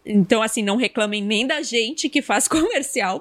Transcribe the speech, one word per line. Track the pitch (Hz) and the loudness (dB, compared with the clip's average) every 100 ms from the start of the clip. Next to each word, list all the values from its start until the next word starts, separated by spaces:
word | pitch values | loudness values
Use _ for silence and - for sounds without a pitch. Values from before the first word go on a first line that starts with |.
| - | 0
então | 208 180 226 | 2 4 2
assim, | 220 - | 2 -2
não | 202 208 | 0 0
reclamem | 247 - 214 208 | 0 0 -2 -2
nem | 202 214 262 | 0 0 0
da | 311 | -2
gente | 294 233 226 311 311 | -2 -2 -2 -2 -2
que | 294 | -2
faz | - 214 - | 0 0 2
<laughs> | |
comercial, | 320 359 359 269 247 190 190 | 0 0 0 -2 -2 -2 -4